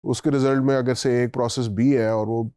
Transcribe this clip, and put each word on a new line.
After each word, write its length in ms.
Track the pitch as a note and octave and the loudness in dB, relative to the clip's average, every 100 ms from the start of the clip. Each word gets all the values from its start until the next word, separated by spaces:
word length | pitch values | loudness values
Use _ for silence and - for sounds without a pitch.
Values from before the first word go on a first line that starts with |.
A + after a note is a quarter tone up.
उसके 260 | - B2 D#3+ | -4 -2 0
रिजल्ट 340 | C#3 C3+ C3+ | 0 2 2
में 120 | C3+ C3+ | 2 0
अगर 200 | B2 B2 | 0 -2
से 280 | C3+ A#2+ | 0 0
एक 100 | B2 | 0
प्रोसेस 340 | C3 A#2+ C3+ A#2 | -2 -4 -2 -4
बी 260 | G2 B2+ | 0 2
है 220 | C3+ A2 A2 | 2 2 0
और 100 | G#2+ | -2
वो 260 | A2+ A2+ | -4 -6